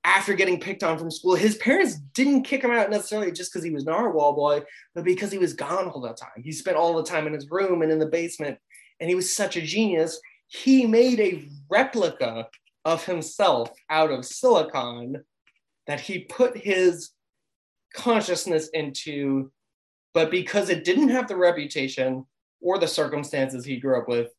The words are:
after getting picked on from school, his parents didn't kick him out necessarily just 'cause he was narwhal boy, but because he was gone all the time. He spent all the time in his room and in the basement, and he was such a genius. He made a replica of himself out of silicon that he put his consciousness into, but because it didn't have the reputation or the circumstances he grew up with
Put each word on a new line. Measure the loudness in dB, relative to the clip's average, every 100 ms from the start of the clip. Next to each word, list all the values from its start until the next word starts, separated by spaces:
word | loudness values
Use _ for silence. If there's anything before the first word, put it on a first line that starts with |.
after | 4 2 2
getting | 0 0 0
picked | -4 -4
on | -2 -2
from | -6
school, | -2 2
his | 4 4 2
parents | 2 2 2 -2 -8
didn't | 0 4 4
kick | 2 -2
him | 2
out | 2 2
necessarily | 0 -2 -4 -4
just | -6 -10
'cause | -8
he | -6
was | -6
narwhal | -2 -2 0 2 2
boy, | 2 2 0 -2 -20 _
but | -4
because | 0 0 -2
he | -2
was | -2
gone | -2 -4 -4 -4
all | -6
the | -10
time. | -12 -16 -14
He | -12
spent | -8 -2 2
all | 2
the | 0
time | -2 -2 -2
in |
his | -6 -6
room | -2 0 2
and | 2
in | 2
the | 0
basement, | -2 -4 -6 -8 -8 _ -20 _ _
and | -2
he | 0
was | 0
such | -2 -2 -4
a |
genius. | -4 0 2 2 0 -4 -18 _ _
He | -4 6 6 6
made | 6 6 4
a | 0 -2 -12 -20 0
replica | 2 2 0 -2 0 -4 -4 -12 -16 _ _
of | -2 -2
himself | -2 -6 -6 2 2 4 0 -10 -2
out | 2 2
of | 0
silicon | -8 0 4 4 4 -4 -6 -8 -10 -10 _ _ _ _ _ _ -8
that | -8
he | -6 -10
put | -10 2 2 2
his | -2 4 4 2 -12 _ _ _ _ _ _ _ _
consciousness | -6 0 0 0 -4 0 -2 -2
into, | -6 -6 -8 -8 -4 -2 -2 -4 _ _ _ _ _ _
but | -2 0
because | 0 -2 -2 0
it | -2
didn't | 2 4 4
have | 2 -2
the | 2
reputation | 2 2 -4 -4 -4 -2 -2 -4 -10 _ _ _
or | -2 0
the | 0
circumstances | 0 -2 -4 -4 -4 -4 -6
he | -8 -6
grew | 0 0
up | 0
with | -2 -2